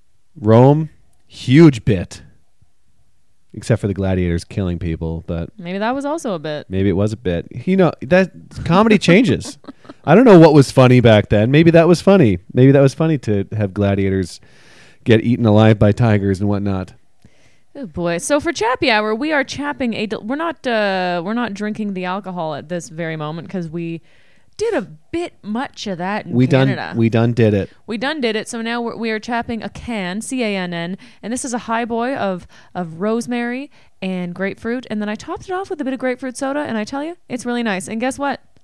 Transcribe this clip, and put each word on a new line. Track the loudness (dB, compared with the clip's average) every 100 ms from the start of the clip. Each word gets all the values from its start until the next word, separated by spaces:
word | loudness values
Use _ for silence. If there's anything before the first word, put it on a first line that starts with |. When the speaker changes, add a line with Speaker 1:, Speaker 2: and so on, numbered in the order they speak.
| _ _ _ -4
Speaker 1:
Rome, | 4 6 8 6 0 -10 -20 _ _
huge | -12 2 8 8 6 0
bit. | -2 -4 -14 -20 _ _ _ _ _ _ _ _ _ _ _ _
Except | -16 -4 -2
for | -2
the |
gladiators | -4 -2 -2 -2 -2
killing | -4 -6 -6 -4
people, | -6 -6 -6 -8 -8
but | -8 -8 -12
Speaker 2:
Maybe | -12 -6
that | -6
was | -4
also | -6 -6 -6
a | -8
bit. | -8 -10 -6
Speaker 1:
maybe | -2 0
it |
was | 0 -2
a | -2
bit. | -4 -6 -6 -8 -2
You | 2
know, | 2 0
that | 0 0 0 -6 -20 -12
comedy | 0 2 4 4
changes. | 4 4 4 0 -4 -14 -20 -20
Speaker 2:
<laughs> | -20 -10
Speaker 1:
I | 4
don't | 6
know | 10 10
what | 10
was | 8 4
funny | 6 6 6
back | 8 6 4
then. | 2 4
Maybe | 4 6
that | 6 6
was | 4
funny. | 4 6 6 2 -2
Maybe | 4 6
that | 8
was | 4
funny | 2 -2 -2
to | -2 -4 -2 -4
have | -4
gladiators | 0 0 2 0 0 -4 -8 -20 _ -20 -20 -20 _
get | 2 4
eaten | 4 0 4
alive | 4 6 4
by | 4
tigers | 2 2 2 0 -2
and | -2
whatnot. | -2 -4 -6 -8 -16 _ _ -20 _ _ _ _
Speaker 2:
Oh | -16 -14
boy! | -8 -4 -4
So | -2 -2
for | -2
Chappy | -4 -4 -2 0
Hour, | 0 0
we | -4 -2
are | -2
chapping | -4 -6 -8 -6 -6
a. | -4 -6
Del-, | -8
we're | -8 -6
not. | -6 -6 -4
Uh, | -2 -2 -2 -2 -4
we're | -4
not | -4 -6
drinking | -6 -8 -6 -6
the | -6
alcohol | -6 -8 -8 -8 -6
at | -8 -8
this | -10 -10
very | -10 -8 -6
moment | -8 -10 -10
'cause | -10 -8
we | -8 -10 -10 -16 _ _ _ _ -8
did | -4
a | -4
bit | -6 -14 _ -8 -8 -12
much | -10 -8 -8 -10 -10
of | -8
that | -6 -6 -4
in |
Speaker 1:
We | -2 2
done, | 2 2
Speaker 2:
Canada. | -2 -6 -2
Speaker 1:
we | 0
done | 2 0
did | 2 2
it. | 2 -4 -10 -12
Speaker 2:
We | -8
done | -6 -4
did | -4 -4
it. | -8
So | -8
now | -6 -6
we're, | -8 -8
we | -6
are | -6
chapping | -6 -6 -6 -8
a | -10
can, | -12 -10 -8 -6 -8
C | -8 -6
A | -4 -4
N | -6
N, | -6 -8 -10 -14 -16
and | -10
this | -8
is | -6
a | -8
high | -4 -6 -4
boy | -4 -4 -4
of, | -4 -6 -10 -20 _
of | -10 -10 -6
rosemary | -4 -4 -4 -6 -6 -8 -12 _ _ _
and | -8 -6 -8
grapefruit, | -6 -8 -6 -8 -8 -6
and | -8
then | -6
I |
topped | -8 -10 -12 -8
it |
off | -8 -8
with | -8
a |
bit | -6
of | -4
grapefruit | -6 -6 -8 -8
soda, | -6 -6
and | -6 -6
I |
tell | -6 -8
you, | -10 -12 _
it's | -10 -6
really | -4
nice. | -4 -4 -6
And | -6
guess | -6 -4
what, | -6 -6 -12 _